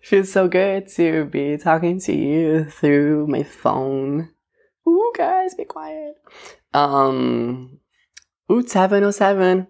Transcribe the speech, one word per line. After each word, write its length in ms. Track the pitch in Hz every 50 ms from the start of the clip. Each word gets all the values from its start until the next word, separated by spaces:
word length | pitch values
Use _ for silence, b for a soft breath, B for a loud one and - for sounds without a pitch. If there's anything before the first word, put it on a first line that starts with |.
Feels 280 | _ - - 196 196 190
so 200 | - 196 190 180
good 400 | 180 185 190 196 190 196 190 190 -
to 280 | - 170 165 156 156 151 143
be 280 | 151 143 143 143 147
talking 420 | 147 - 170 160 165 165 170 180 190
to 120 | 185 - 196
you 520 | 147 - 143 147 160 165 156 156 160 156
through 600 | 151 - - - 151 143 143 147 147 151 151 151 151
my 160 | 139 - 143
phone. 880 | - - - - - - 131 131 135 135 135 135 135 143 151 165 160 _ _ _ _ _ _ _ _ _ _ _
Ooh, 280 | - 339 359 427 480 466
guys, 400 | - 339 - 359 370 370 370 370
be 80 | 359 -
quiet. 520 | - - 311 311 311 311 311 302 294 302 _ _ B B B B B B B B B -
Um, 1040 | 143 143 143 139 139 135 135 131 131 127 123 120 117 117 120 123 127 127 127 135 147 _ _ _ _ _ _ _ - _ _ _ _ _ _
ooh, 160 | 196 240 247 240
seven 380 | - 196 185 190 208 202 202
oh 60 | 202
seven. 560 | 202 - 208 196 202 196 185 185 185 190 185 -